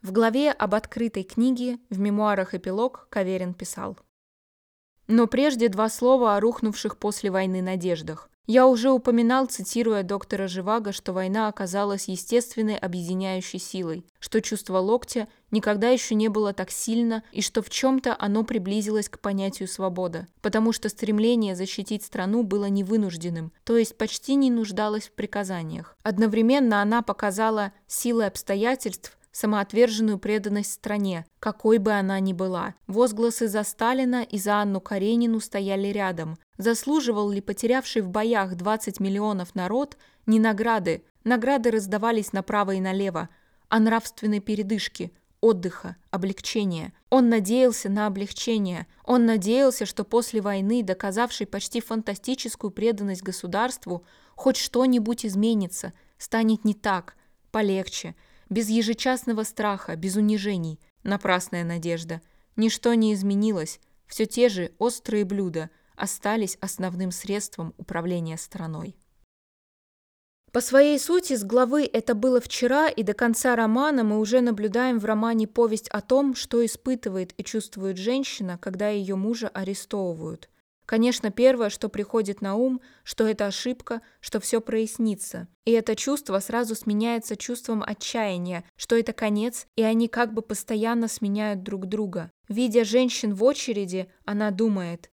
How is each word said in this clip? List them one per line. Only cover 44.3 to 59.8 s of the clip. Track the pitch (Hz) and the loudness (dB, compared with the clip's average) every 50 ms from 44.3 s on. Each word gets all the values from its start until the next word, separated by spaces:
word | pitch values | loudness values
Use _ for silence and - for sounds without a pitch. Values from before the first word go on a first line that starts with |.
| 208 208 | 0 0
передышки, | 196 - 214 208 214 196 226 208 - - _ - 180 170 - _ _ _ _ _ | -2 -4 -4 -2 -2 -2 -2 -2 -2 -6 _ -8 -10 -10 -10 _ _ _ _ _
отдыха, | - 226 220 180 175 185 160 - - 185 175 _ _ _ | 4 4 4 4 0 -6 -8 -8 -12 -14 -14 _ _ _
облегчения. | - - 175 196 190 - - - - 226 208 196 175 160 156 - - _ _ _ | -6 -4 -2 -2 -4 -6 -8 -4 -2 0 0 0 -2 -4 -6 -10 -14 _ _ _
Он | - 262 254 233 | 4 6 6 6
надеялся | 233 226 196 185 226 254 262 247 226 - - 196 | 6 4 2 2 4 6 6 4 4 2 -4 -2
на | 196 208 214 214 | -2 0 0 -2
облегчение. | 196 196 202 196 - - - - 233 214 202 185 180 160 165 _ _ _ _ | -2 -4 -6 -8 -8 -8 -4 -2 0 0 0 -2 -4 -6 -8 _ _ _ _
Он | - 240 247 233 | 2 4 6 6
надеялся, | 226 226 220 180 208 226 254 277 262 254 - 214 | 6 4 2 2 2 4 6 6 4 4 2 -4
что | 196 - - 208 | -6 -4 -6 -6
после | - - 226 240 - - 220 | 0 2 0 0 2 -2 -2
войны, | 190 202 202 196 190 202 226 247 226 | -2 0 -2 0 0 2 2 0 0
доказавший | 185 185 185 - 202 185 208 240 240 - - 214 | 0 -2 -2 -2 -4 0 0 -2 -2 -2 -6 -8
почти | 196 - 202 - - - 233 | -6 -6 -8 -8 -4 -4 -6
фантастическую | 226 - - 226 220 - 202 190 - - 262 262 - 233 - - - 208 190 | -4 -2 -6 -4 -4 -4 -8 -8 -4 -6 -4 -4 -4 -10 -8 -6 -8 -8 -4
преданность | - 202 233 233 202 202 196 190 185 190 | 0 0 0 0 0 -2 -6 -6 -6 -8
государству, | 196 185 - - 180 170 196 226 254 254 - - - 180 170 - _ _ _ _ _ _ | -10 -10 -8 -8 -4 -2 -2 -2 -2 -4 -8 -8 -8 -8 -8 -8 _ _ _ _ _ _
хоть | - - 269 262 | 0 2 2 2
что-нибудь | - - - - 240 254 262 247 247 214 220 240 233 - | 2 -2 -2 0 2 4 4 4 2 2 0 -4 -4 -4
изменится, | 220 190 196 208 226 233 214 196 170 - - - 180 - _ _ _ _ | -4 0 0 2 2 2 2 0 -2 -6 -10 -10 -12 -14 _ _ _ _
станет | _ - - - 226 226 220 220 214 - | _ -12 -4 0 2 4 4 2 2 2
не | 214 208 | 0 -2
так, | - _ 214 196 180 175 - - _ _ _ _ _ _ _ - | 0 _ -2 -2 -2 -2 -8 -20 _ _ _ _ _ _ _ -2
полегче – | 220 214 202 190 190 185 - - - - 170 165 _ _ _ _ - _ - | 0 0 0 0 0 -2 -4 -8 -10 -10 -10 -14 _ _ _ _ -20 _ -4
без | 190 208 233 208 | -2 -2 0 2
ежечасного | 220 233 226 214 233 220 - 262 254 247 - - 226 214 214 | 2 2 2 2 0 0 0 0 0 0 0 -2 -2 -2 -2
страха, | - - - 214 208 202 190 | -6 -4 -4 -2 -2 -2 -4